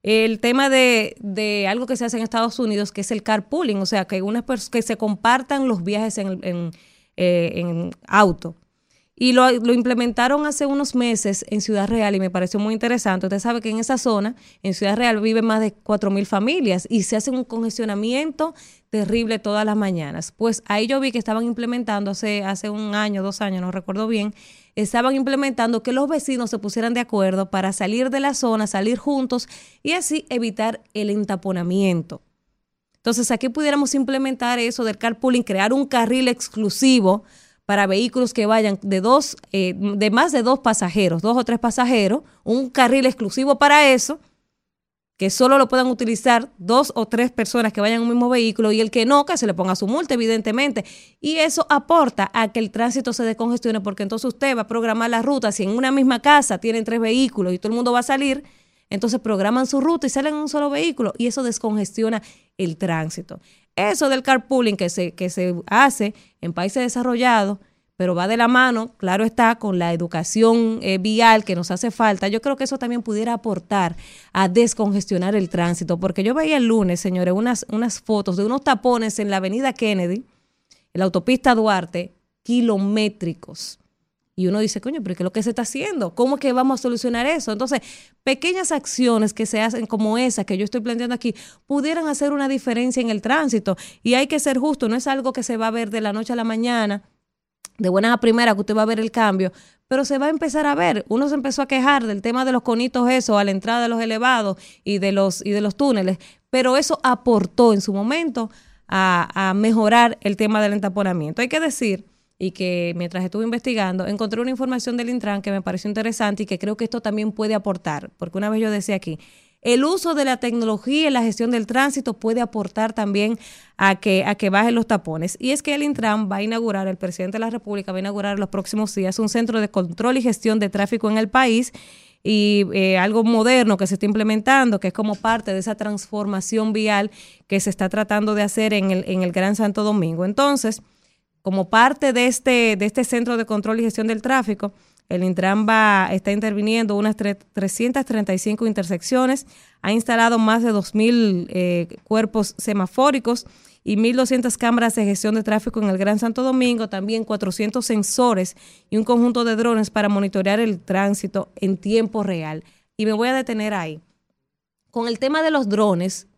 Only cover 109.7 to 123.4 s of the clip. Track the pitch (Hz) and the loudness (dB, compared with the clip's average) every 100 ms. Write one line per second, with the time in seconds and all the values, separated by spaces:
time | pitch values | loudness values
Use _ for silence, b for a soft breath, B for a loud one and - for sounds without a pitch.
109.7 | 226 214 233 240 226 208 196 214 214 208 | 4 4 6 4 2 -4 -2 0 2 0
110.7 | 208 196 190 196 175 151 165 247 311 320 | 0 -2 -2 0 0 -4 -4 -2 0 -2
111.7 | - 226 190 - _ _ _ 185 - 185 | -2 -2 -2 -6 _ _ _ -8 -4 -4
112.7 | 175 170 170 175 180 185 208 226 233 262 | -2 -2 -4 -6 -4 -4 -4 -4 -4 -2
113.7 | 226 190 185 - 202 220 214 247 254 262 | -2 -2 -2 -4 -4 -4 -4 -4 -4 -4
114.7 | 254 - 240 233 247 208 202 202 196 185 | -4 -4 -6 -4 -4 -4 -4 -4 -6 -4
115.7 | 180 208 208 220 220 214 202 208 180 202 | -6 -6 -4 -4 -2 -2 -2 -6 -4 -6
116.7 | 214 226 247 226 214 214 208 214 214 202 | -4 -6 -4 -4 -4 -4 -4 -2 -2 -2
117.7 | 180 170 147 - _ 175 190 208 220 220 | -4 -6 -8 -10 _ -8 -4 -2 0 0
118.7 | 208 196 196 170 156 b b b b - | -2 -2 -4 -4 -12 b b b b 2
119.7 | 247 285 370 339 294 269 247 240 233 226 | 2 2 0 0 0 0 0 -2 -2 -2
120.7 | 214 247 294 311 262 226 202 233 240 208 | -2 -2 0 2 2 0 0 0 0 0
121.7 | 247 277 277 254 214 226 226 240 220 190 | 0 0 0 -6 -4 -2 -2 -2 -4 -6
122.7 | - 220 220 202 202 214 226 | -4 -4 -2 -2 0 0 -4